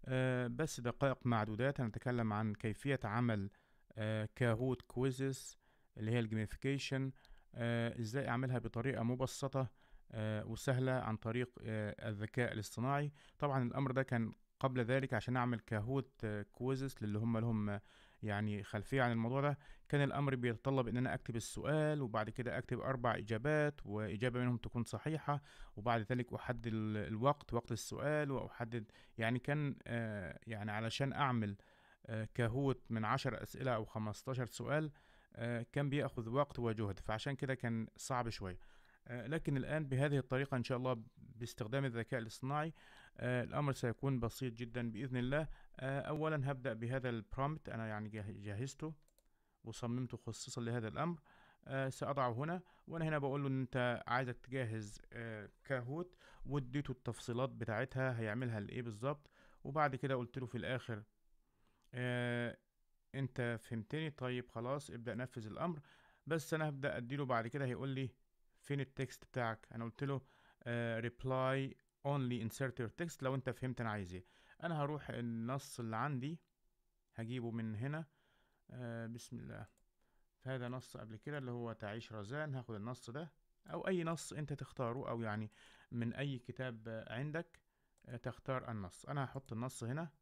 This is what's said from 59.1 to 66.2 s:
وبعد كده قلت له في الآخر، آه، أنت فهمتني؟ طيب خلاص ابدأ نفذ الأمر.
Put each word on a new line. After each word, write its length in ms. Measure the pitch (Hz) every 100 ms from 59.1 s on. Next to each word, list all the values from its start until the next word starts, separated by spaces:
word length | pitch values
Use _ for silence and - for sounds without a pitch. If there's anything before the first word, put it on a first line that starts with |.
| 147 - _ - -
وبعد 320 | - 147 147 131
كده 200 | 139 131
قلت 220 | 120 -
له 80 | 123
في 120 | 120
الآخر، 460 | 87 127 - 107 104 _ _ _ _ _ _ _ _
آه، 640 | 123 123 123 123 120 120 - _ _ _ _ _ 135
أنت 440 | 135 - 120 117
فهمتني؟ 480 | - 113 107 151 160
طيب 400 | 143 127 123 123
خلاص 400 | 113 120 143 -
ابدأ 260 | 120 117 107
نفذ 320 | 131 - 110
الأمر. 320 | - 170 160 - - - _